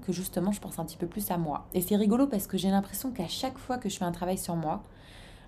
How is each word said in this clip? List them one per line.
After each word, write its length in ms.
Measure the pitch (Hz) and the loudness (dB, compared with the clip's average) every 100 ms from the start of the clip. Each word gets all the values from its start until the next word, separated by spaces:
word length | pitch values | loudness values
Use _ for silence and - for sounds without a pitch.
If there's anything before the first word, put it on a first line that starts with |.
| - | -2
que, 60 | |
justement, 400 | 180 185 180 185 | -2 -2 0 0
je 80 | 202 | 0
pense 180 | 180 - | -4 -6
un 60 | |
petit 120 | 165 - | -6 -4
peu 120 | 170 | -6
plus 240 | 208 202 | -4 -2
à 40 | 175 | 0
moi. 300 | 160 143 - | 0 -2 -2
Et 60 | 185 | 0
c'est 160 | 175 208 | 4 6
rigolo 320 | 214 240 277 | 6 6 4
parce 180 | 202 - | 2 0
que 100 | 190 | 0
j'ai 140 | 190 | 4
l'impression 400 | 196 196 - 269 | 4 2 -4 -4
qu'à 160 | 233 170 | -4 -4
chaque 320 | - 262 262 | -2 -4 -4
fois 180 | - 247 | -4 -2
que 120 | 220 | -2
je 80 | - | -2
fais 80 | |
un 80 | 175 | -2
travail 260 | 170 180 185 | 0 0 0
sur 160 | - | 0
moi, 300 | 170 156 196 - - - - - - | 0 0 -2 -6 -18 -20 -18 -18 -16